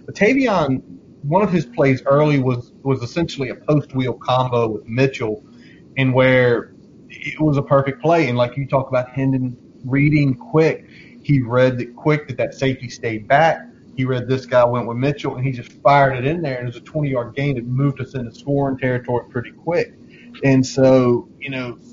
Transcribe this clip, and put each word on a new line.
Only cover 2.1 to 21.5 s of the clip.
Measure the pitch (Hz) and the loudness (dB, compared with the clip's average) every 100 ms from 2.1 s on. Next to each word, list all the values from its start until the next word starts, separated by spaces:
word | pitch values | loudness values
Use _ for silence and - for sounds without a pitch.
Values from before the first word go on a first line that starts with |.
| 143 151 143 | 2 4 2
was, | 127 123 - - | 0 -2 -6 -10
was | 135 131 | -4 -4
essentially | 123 170 165 - 123 | -4 -4 -4 -4 -8
a | |
post | 101 - 147 - | -8 -2 -2 0
wheel | 131 127 | -4 -4
combo | 117 - 127 131 120 113 | -4 -2 0 0 0 0
with | 104 - | -4 -6
Mitchell, | 117 135 - 113 107 - - - - - - | 0 0 0 -6 -8 -12 -20 -20 -20 -12 -2
in | 131 | 0
where | 127 131 127 123 117 - - - - - | 4 4 6 4 2 -4 -16 -20 -20 -20
it | - 147 - | -16 -14 -2
was | 156 139 | 0 0
a | |
perfect | 139 139 135 135 | 2 2 2 -2
play. | 156 170 135 | 0 2 2
And | 120 | 0
like | 120 - | -2 -2
you | 135 | -2
talk | 135 127 | -2 0
about | 127 127 | -4 -4
Hendon | 135 135 135 127 120 - - | -2 0 0 -2 -8 -20 -16
reading | 127 139 147 151 139 | -4 2 2 4 2
quick, | 123 - 156 160 - - - - - | -2 -2 2 2 0 -10 -20 -20 -18
he | - 143 | 0 0
read | 110 123 127 120 | 2 2 2 2
that | - - | -8 -6
quick | 151 151 - | -2 -2 -2
that | 120 | -6
that | 113 | -6
safety | - 135 123 117 | -2 -4 -2 -8
stayed | - 117 110 104 | -8 -6 -6 0
back. | 139 160 139 - - - 127 | 2 4 0 -8 -20 -20 -6
He | |
read | 131 127 113 | -2 -2 -2
this | 127 - | -4 0
guy, | 127 | 2
went | 120 123 110 | 4 2 -4
with | 117 | -2
Mitchell, | 139 143 139 127 | -2 -2 -6 -4
and | |
he | 135 | -6
just | 123 - - | -6 -12 -2
fired | 143 143 135 127 | 2 4 4 2
it | |
in | 131 175 | -2 -2
there, | 151 127 | -4 -6
and | |
it | 123 | -8
was | 117 | -10
a | |
twenty-yard | - 156 147 127 113 | -10 -6 -2 -4 -4
gain. | 120 143 127 | -4 -4 -4
It | 120 | -4
moved | 127 143 131 | -2 -2 -2
us | 120 | -8
into | 131 117 | -8 -10
scoring | - 139 143 139 131 | -12 -4 -2 -2 -2
territory | 131 123 120 120 - | -2 -2 -2 -4 -4
pretty | 123 117 | -8 -8
quick. | - - 170 - - - - - - | -10 -4 -2 -4 -8 -20 -20 -20 -2
And | 135 135 | 2 4
so, | 131 135 131 131 123 120 - - | 2 2 6 6 4 2 -2 -16
you | 143 | -10